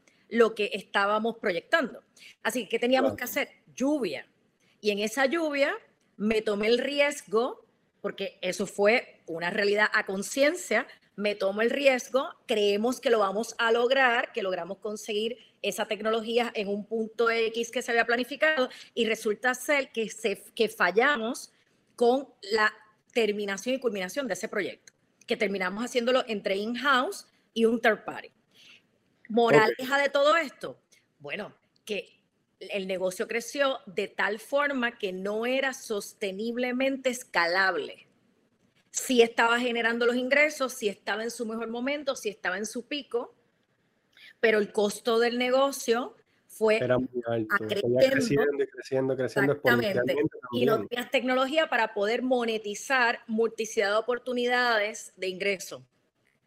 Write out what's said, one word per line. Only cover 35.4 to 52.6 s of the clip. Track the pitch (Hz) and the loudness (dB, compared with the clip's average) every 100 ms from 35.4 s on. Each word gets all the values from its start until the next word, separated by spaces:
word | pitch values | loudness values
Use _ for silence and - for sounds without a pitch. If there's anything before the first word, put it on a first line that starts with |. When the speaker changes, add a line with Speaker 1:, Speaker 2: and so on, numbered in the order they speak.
| 240 | -2
Speaker 1:
era | 262 269 | 0 -2
sosteniblemente | 254 - 208 - - 202 190 233 233 247 247 262 269 262 | -4 -6 -6 -8 -8 -8 -4 -4 -2 -2 0 -2 -2 -4
escalable. | 247 - 180 170 185 190 165 - - _ _ _ _ _ _ _ _ _ | -4 -2 0 2 2 2 0 -4 -10 _ _ _ _ _ _ _ _ _
Sí | - - 247 | -8 2 6
estaba | 233 233 233 240 | 6 6 4 4
generando | 247 233 226 233 | 0 0 0 2
los | 240 247 | 2 0
ingresos, | 254 285 302 302 262 | 2 4 4 0 -6
sí | - 208 | -4 -4
estaba | 196 - 208 | -4 -6 -4
en | 226 | -6
su | 226 220 | -6 -6
mejor | 220 226 | -6 -6
momento, | 233 254 294 277 254 | -6 -4 -4 -6 -6
sí | 214 | -6
estaba | 185 185 185 | -6 -4 -4
en | 214 | -6
su | 247 - | -8 -8
pico, | 294 - 233 330 _ _ _ _ _ _ _ _ _ - - | -8 -6 -6 -6 _ _ _ _ _ _ _ _ _ -20 0
pero | 226 214 | 4 4
el | 208 | 2
costo | - 208 - - 226 | 0 0 0 0 2
del | 240 240 | 2 2
negocio | 247 254 277 269 - 226 330 - _ _ _ | 2 2 2 0 0 0 -2 -10 _ _ _
fue | - 214 220 | 0 2 4
Speaker 2:
Era | 123 127 | 4 2
muy | 127 123 117 | 0 -4 -2
alto, | 117 110 117 | -2 0 -2
seguía | 110 196 | 0 -2
Speaker 1:
acreciendo. | - - 262 | 2 4 4
Speaker 2:
creciendo | 269 240 143 - - | 4 2 2 2 0
y | - | -4
creciendo, | 127 - 131 135 131 | -6 -4 -2 -2 -2
creciendo | 123 139 139 | -2 0 2
Speaker 1:
Exactamente. | 139 127 120 110 | 2 2 2 2
Speaker 2:
exponencialmente | 123 127 139 151 - - | 0 0 0 -2 -4 -6
Speaker 1:
Y | 247 240 | 0 2
no | |
Speaker 2:
también. | 214 202 | 2 -2
Speaker 1:
tenías | 240 - | -8 -4
tecnología | 262 247 254 262 311 320 | -2 0 0 0 -2 -2
para | 240 220 | 0 0
poder | 214 202 240 | -2 -2 0
monetizar | 254 254 226 220 | 0 0 0 -4